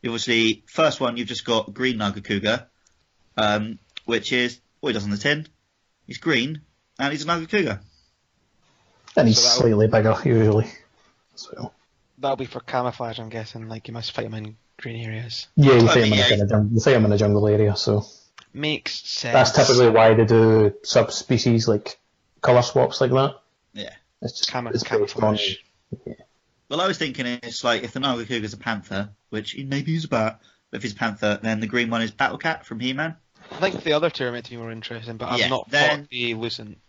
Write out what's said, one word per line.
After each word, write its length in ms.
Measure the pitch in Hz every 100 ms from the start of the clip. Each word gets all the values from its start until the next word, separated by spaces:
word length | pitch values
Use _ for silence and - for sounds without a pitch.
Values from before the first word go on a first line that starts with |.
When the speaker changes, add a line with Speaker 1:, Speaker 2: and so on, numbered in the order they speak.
Speaker 1:
Obviously, 600 | 123 113 127 113 113 107 _
first 340 | - 160 135
one, 160 | 127 120
you've 120 | 107
just 160 | 113
got 280 | - 113 107
Green 240 | 104 127 113
Naga 220 | 104 101
Cougar, 460 | - 101 104 120 - _ _ _ _ _ _ -
um, 420 | 104 107 110 110 _ -
which 280 | - 113 -
is, 280 | 127 123 117 _ _
what 100 | 143
he 40 |
does 100 | 107
on 60 | 101
the 60 | 101
tin. 280 | 143 151 156 _ _ _ _ _ -
He's 120 | -
green, 440 | 165 131 131 156 _ _ _ -
and 140 | 139
he's 120 | 151
a 20 | 151
Naga 200 | 170 160
Cougar. 340 | 214 147 101 - _ _ _ _ _ _ _ _ _ _ _ - -
Speaker 2:
And 120 | 113
he's 100 | 110
Speaker 3:
So 40 | - 127
that'll 0 |
Speaker 2:
slightly 260 | 120 104 110
bigger, 280 | 113 110 110
usually. 440 | - 113 110 107 110 - _ _ _ _ _
So. 380 | - - - - _ _ _ _ _
Speaker 3:
That'll 180 | 139 135
be 100 | 131
for 140 | 127
camouflage, 580 | - 131 123 - 117 113
I'm 100 | 110
guessing. 400 | 113 110 117 113
Like, 180 | 113 -
you 60 |
must 180 | 117 113
fight 140 | - 110
him 80 |
in 220 | 110 107 110 _ -
green 260 | 120 117
areas. 420 | 113 110 117 - - -
Speaker 2:
Yeah, 180 | 139
you 100 | 123 117
Speaker 1:
I 0 |
Speaker 2:
fight 80 | 143
him 40 | 110
Speaker 1:
mean, 20 |
Speaker 2:
in 40 | 104
a 40 |
Speaker 1:
yeah, 60 | 113
Speaker 2:
kind 120 | 104
of 80 | 98
jung-, 200 | 107 104
you 80 | 113
fight 140 | 139 123
him 80 |
in 80 | 107
a 60 | 104
jungle 280 | 104 104 104
area, 280 | 104 104 98
so. 280 | - 104 - - _ - _
Speaker 3:
Makes 400 | 135 151 151 - - -
sense. 240 | - 120
Speaker 2:
That's 160 | 131 117
typically 380 | - 139 123 120
why 240 | 110 113
they 100 | 110
do 500 | 110 113 113 110 104 -
subspecies, 840 | - 123 - - - 117 123 117 113
like, 300 | 104 - - _ _ _ _
colour 220 | - 123
swaps 380 | 120 135 131 -
like 100 | 127
that. 260 | 131 139 139 _ _ _
Speaker 1:
Yeah. 160 | 101 - - _ _
Speaker 2:
It's 120 | 120 -
just, 120 | -
Speaker 3:
Camo-, 200 | 127 120
Speaker 2:
it's 120 | 120
based 100 | -
on 60 | 110
Speaker 3:
camouflage. 560 | 101 - 107 107 - 95 _ _ _ - -
Speaker 2:
Yeah. 80 | - _ _ _ _ _
Speaker 1:
Well, 120 | 151
I 60 | 190
was 100 | -
thinking 260 | 156 127 123
it's 360 | 123 117 107
like, 180 | 123 117
if 80 | 123
the 80 | 131
Naga 260 | 135 120 110
Cougar's 260 | 120 104
a 40 | 104
panther, 520 | 117 107 - 95 104 - _
which 220 | 107 107
he 100 | -
maybe 300 | 135 139 139
is 100 | 160
a 40 | 156
bat, 320 | 120 110 - _ _ _
but 80 | 113
if 40 |
he's 100 | 107
a 40 | 104
panther, 420 | 117 104 107 104
then 200 | 110 110
the 60 | 110
green 200 | 123 117
one 140 | 117
is 80 | 113
Battle 260 | - 123 -
Cat 300 | 165 156 -
from 120 | 113
He-Man. 360 | 127 131 160 165 _ _ -
Speaker 3:
I 40 | -
think 220 | 190 170
the 80 | 165
other 160 | 147 165
two 160 | - 127
are 60 |
meant 120 | 120 117
to 40 |
be 60 | 120
more 140 | 117
interesting, 440 | 113 - 117 113 113
but 140 | 120
I've 80 | 123
Speaker 1:
Yeah, 100 | 107
Speaker 3:
not 220 | 131 -
Speaker 1:
then 300 | 143 151 147
Speaker 3:
fought 100 | 143
the 240 | 123 120
Lucent. 440 | 113 117 - 107 -